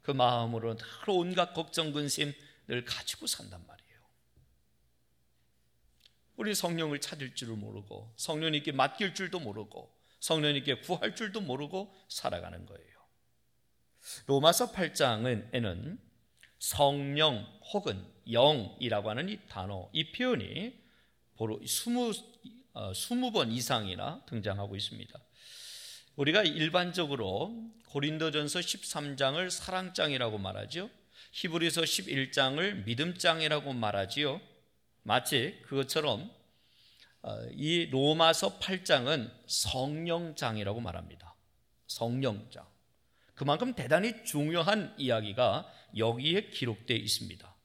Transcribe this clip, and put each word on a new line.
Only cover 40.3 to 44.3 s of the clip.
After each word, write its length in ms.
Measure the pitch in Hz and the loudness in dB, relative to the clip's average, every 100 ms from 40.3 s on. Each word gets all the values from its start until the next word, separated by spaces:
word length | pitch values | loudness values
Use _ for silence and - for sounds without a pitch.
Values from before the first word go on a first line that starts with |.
| 147 131 110 101 107 | -4 -2 0 -2 -2
말합니다. 540 | 113 87 85 - - - _ _ _ _ _ | -4 -6 -10 -16 -20 -20 _ _ _ _ _
성령장. 800 | - 117 123 135 104 - - - _ _ _ _ _ _ | -4 -2 0 0 -2 -8 -18 -20 _ _ _ _ _ _
그만큼 400 | - 139 156 247 | -6 0 2 0
대단히 500 | 247 123 156 214 233 | -2 4 4 4 -2
중요한 680 | - | -4